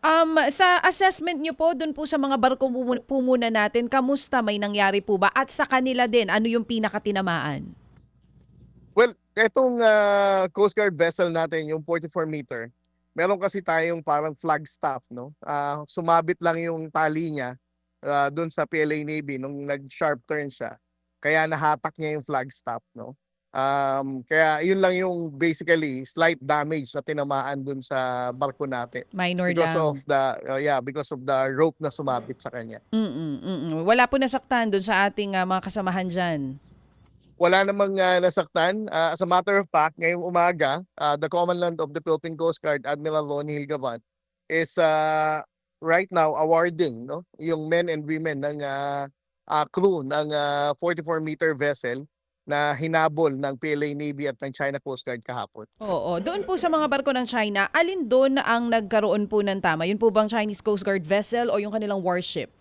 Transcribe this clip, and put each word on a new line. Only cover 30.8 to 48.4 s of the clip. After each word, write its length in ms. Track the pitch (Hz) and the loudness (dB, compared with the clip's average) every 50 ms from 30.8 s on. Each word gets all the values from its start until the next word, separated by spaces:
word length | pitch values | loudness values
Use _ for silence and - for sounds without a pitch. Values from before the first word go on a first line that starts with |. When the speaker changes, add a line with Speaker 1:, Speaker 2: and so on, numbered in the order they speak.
| 123 | -2
Speaker 2:
because 240 | 139 131 151 139 - | -4 -8 -8 -8 -8
of 160 | 151 127 127 | -10 -8 -2
the 320 | 135 139 131 135 135 135 | 0 0 2 2 0 2
rope 220 | 131 160 165 - _ | 2 2 2 2 _
na 80 | 156 143 | -6 -6
sumabit 480 | - - 147 135 127 120 113 - 131 | -4 -4 -4 -2 -2 -2 -4 -8 -12
sa 160 | _ - 131 | _ -12 -12
kanya. 320 | - 123 113 113 110 - _ _ | -10 -10 -12 -12 -14 -18 _ _
Speaker 1:
Mm-mm, 480 | - 220 220 185 120 147 165 156 143 120 | -2 -2 -2 -2 -4 -6 -6 -6 -6 -6
mm-mm. 400 | - 180 190 156 143 165 156 160 | -6 -6 -6 -4 -4 -4 -4 -2
Wala 240 | 165 196 226 247 247 | 2 2 4 4 4
po 160 | 254 - 269 | 2 2 0
nasaktan 480 | 269 247 262 254 _ _ 254 240 233 220 | 0 0 0 -4 _ _ 0 0 0 0
dun 160 | 196 196 185 | 0 -2 0
sa 240 | 214 214 185 196 202 | 0 2 2 2 0
ating, 240 | - - 208 196 196 190 | 0 -4 -4 -2 0 -2
ah, 80 | 180 185 | 0 0
mga 240 | 190 185 - 190 | 0 -2 -2 -4
kasamahan 320 | - 214 190 185 180 190 185 | -4 -2 -2 -2 -2 -2 -4
dyan? 360 | 185 170 185 180 175 160 147 139 131 135 139 _ _ - _ _ _ _ _ _ _ _ _ _ _ _ _ | -2 -2 -2 -2 -2 -2 -4 -4 -6 -10 -12 _ _ -20 _ _ _ _ _ _ _ _ _ _ _ _ _
Speaker 2:
Wala 240 | 175 175 185 190 196 | 4 6 6 6 4
namang, 320 | 196 202 202 202 196 196 | 2 2 0 0 0 2
ah, 240 | 190 185 180 180 180 | 2 4 4 4 4
nasaktan. 720 | 180 180 160 196 165 - _ 175 160 180 196 214 214 202 | 4 4 2 0 -2 0 _ 2 2 2 2 -2 -6 -4
Ah, 240 | - 160 165 165 160 | 0 0 0 0 0
as 80 | 165 185 | -2 0
a 40 | 175 | 2
matter 280 | 180 180 175 208 196 | 2 2 4 4 2
of 80 | 196 190 _ | 2 2 _
fact, 240 | - 160 151 160 151 | 2 2 2 2 0
ngayong 240 | - 165 165 175 175 | -2 -2 0 0 0
umaga, 640 | 160 180 180 175 170 175 180 156 156 135 139 170 185 _ _ - | -4 0 2 4 4 4 4 2 2 0 0 -2 -6 _ _ -2
ah, 160 | 147 147 147 | 0 0 0
the 140 | 147 156 151 | 0 -2 -2
Commandant 500 | 180 175 175 175 175 175 175 175 170 160 | 0 0 0 0 0 0 -2 -2 -2 -4
of 160 | 160 143 147 | -6 -6 -6
the 80 | 160 151 | -8 -2
Philippine 320 | 165 160 151 - 165 165 | -2 -2 -2 -2 -8 -6
Coast 240 | 151 165 165 160 - | -2 -2 -2 -2 -2
Guard, 240 | - 156 147 143 120 | -2 -2 -2 -2 -2
Admiral 400 | 135 147 147 147 156 156 156 151 | -4 -6 -4 -4 -2 -2 -2 -2
Ronnie 320 | 143 143 143 147 151 151 | -2 -4 -6 -4 -4 -6
Hilgavan, 480 | 147 143 139 151 143 127 127 117 120 _ _ _ _ _ _ _ _ _ _ | -6 -6 -6 -6 -6 -4 -6 -6 -8 _ _ _ _ _ _ _ _ _ _
is, 240 | 156 165 165 151 - | 0 0 0 0 2
ah, 640 | - 165 160 156 156 156 156 156 156 156 156 156 156 - _ _ _ _ _ _ _ | 2 4 4 4 2 2 0 0 0 0 0 0 -2 -6 _ _ _ _ _ _ _
right 320 | 156 165 165 175 190 190 | 0 2 2 2 2 2
now 240 | 185 170 160 156 147 | 2 4 4 4 4
awarding, 720 | - 156 160 165 160 170 175 170 156 175 147 117 113 120 131 | 2 2 4 4 4 4 2 2 0 -2 -2 -2 -8 -10 -10
no, 160 | 143 165 180 _ _ - | -10 -10 -10 _ _ -8
yung 320 | 151 165 165 156 156 156 | -4 -2 -2 -2 0 0
men 160 | 165 170 175 175 | 0 0 2 0
and 160 | 160 151 151 | -2 -4 -4
women 400 | 147 160 160 160 160 147 139 | -4 -4 -4 -2 -4 -4 -2